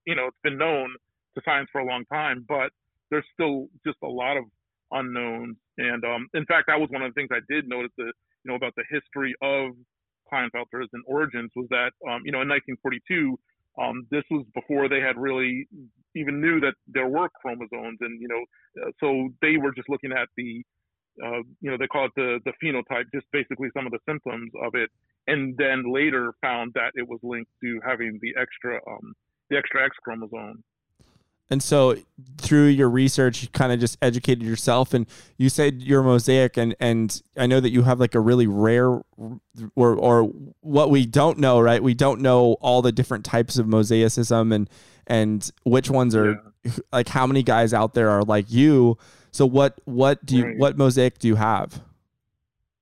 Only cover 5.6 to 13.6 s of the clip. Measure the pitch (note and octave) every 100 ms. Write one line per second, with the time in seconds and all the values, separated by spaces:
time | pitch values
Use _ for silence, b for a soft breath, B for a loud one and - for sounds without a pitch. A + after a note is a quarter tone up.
5.6 | _ - B2 A#2+ A#2 A#2+ B2 E3 D3+ E3
6.6 | D3+ D3+ D3+ C#3 C3 A#2+ C3+ A#2+ A2 D3
7.6 | C#3 B2 A#2+ - A#2 - _ _ C3 B2
8.6 | B2+ A#2 A#2 D3+ - C#3 C3+ B2 C3+ C#3
9.6 | C3+ B2 B2 _ _ _ _ C#3 A#2+ A#2+
10.6 | A#2+ B2 B2 A#2+ B2 C#3 D3+ A#2+ A#2 -
11.6 | B2 B2 B2 - C#3 A#2+ - C3+ C#3 C#3+
12.6 | - B2+ C3+ B2 - B2+ C#3+ B2+ _ _